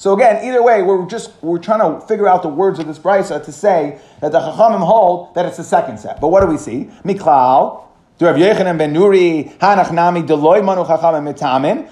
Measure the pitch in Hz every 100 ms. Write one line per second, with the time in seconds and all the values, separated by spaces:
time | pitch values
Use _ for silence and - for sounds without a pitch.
0 | 196 196 247 208 240 247 240 220 185 190
1 | 175 220 - - 156 170 202 220 180 143
2 | - 214 202 180 160 143 190 160 156 147
3 | 180 196 180 147 151 143 202 175 147 -
4 | - - 147 156 156 156 226 202 170 220
5 | 180 175 - 170 170 - 160 180 135 107
6 | 101 - 147 190 190 151 - 120 208 -
7 | - 196 151 143 127 135 196 - - _
8 | _ _ 165 143 185 214 185 165 151 151
9 | 202 190 175 156 - - 190 202 165 165
10 | 175 175 147 151 151 208 196 185 156 160
11 | 165 156 147 139 143 131 147 240 -